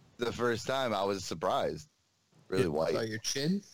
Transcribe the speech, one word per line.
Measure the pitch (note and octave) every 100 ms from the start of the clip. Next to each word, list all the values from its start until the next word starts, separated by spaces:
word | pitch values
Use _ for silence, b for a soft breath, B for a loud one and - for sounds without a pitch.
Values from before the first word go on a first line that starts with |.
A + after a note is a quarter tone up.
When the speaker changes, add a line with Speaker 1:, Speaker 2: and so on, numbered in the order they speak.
| - -
Speaker 1:
The | A#2+
first | G#2 A#2+ A2+ -
time | C3+ B2+
I | G2+
was | G2 G2 -
surprised. | E2+ F#2 C3 D#2+ D#2+ - _ _ _ _ _ -
Really | F#2+ F2+
Speaker 2:
Yeah. |
Speaker 1:
white. | D2+ D#2+
Speaker 3:
So | B2+
your | A2+ A2
chin? | - C3+ D3 G3 -